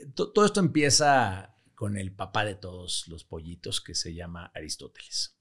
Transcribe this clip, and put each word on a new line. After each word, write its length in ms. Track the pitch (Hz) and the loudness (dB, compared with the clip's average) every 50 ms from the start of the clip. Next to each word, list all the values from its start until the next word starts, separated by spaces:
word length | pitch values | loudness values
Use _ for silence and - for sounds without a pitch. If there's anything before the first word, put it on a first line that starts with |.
| - 143 - | -18 -10 -4
to-, 180 | - - - | -4 -2 2
todo 140 | - 208 208 | 4 6 6
esto 140 | 202 208 202 | 6 6 4
empieza 960 | 185 - - 151 147 143 127 - 151 143 139 131 117 101 92 95 95 - _ _ _ _ _ | 2 4 4 4 4 6 6 6 6 6 6 6 6 2 0 -6 -10 -16 _ _ _ _ _
con 240 | - 110 101 104 | -6 -4 -4 -4
el 140 | 101 98 95 95 | -4 -6 -8 -8
papá 320 | - 98 95 - 110 107 | -10 -10 -4 -2 -2 -2
de 100 | 107 98 | -2 -4
todos 520 | 98 - 90 90 90 90 87 - - - | -8 -12 -12 -12 -12 -10 -8 -8 -8 -8
los 160 | 85 80 82 - | -10 -14 -16 -14
pollitos, 580 | - 85 82 78 80 87 - - - 85 - | -12 -12 -12 -10 -12 -14 -12 -10 -6 -6 -6
que 140 | - - 90 | -6 -6 -8
se 180 | - - 90 82 | -8 -6 -8 -8
llama 380 | 85 87 85 85 85 85 - - | -10 -10 -12 -12 -12 -14 -14 -14
Aristóteles. 840 | 78 78 76 - - - - _ - - - - - - - _ _ | -14 -12 -12 -12 -12 -14 -20 _ -20 -16 -10 -6 -6 -6 -8 _ _